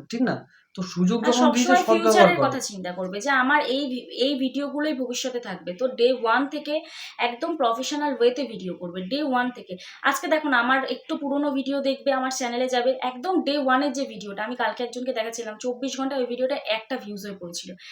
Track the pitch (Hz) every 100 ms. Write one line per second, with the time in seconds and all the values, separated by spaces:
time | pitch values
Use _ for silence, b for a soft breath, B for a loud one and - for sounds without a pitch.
0 | - 240 240 127 - _ _ - 180 175
1 | 180 233 - 240 247 240 - 359 - 220
2 | 220 208 185 160 262 - - 202 180 180
3 | 185 202 247 269 254 294 277 262 285 247
4 | - - 262 269 262 262 285 277 311 262
5 | 254 240 262 240 226 180 175 180 254 254
6 | 240 247 226 240 277 294 294 302 320 B
7 | B B 240 240 330 311 240 233 262 294
8 | 294 240 240 254 240 208 185 170 180 180
9 | 185 277 294 247 247 247 - 180 B B
10 | 262 285 349 311 294 247 240 269 254 254
11 | - 311 285 285 294 269 262 277 269 262
12 | 277 262 262 262 247 240 254 247 240 262
13 | - 247 359 359 277 294 262 262 285 262
14 | 240 214 202 196 220 247 220 214 240 254
15 | 262 240 226 233 220 208 247 233 269 247
16 | 269 277 240 240 254 - - 220 - 247
17 | 208 202 208 185 175 170 185 185 B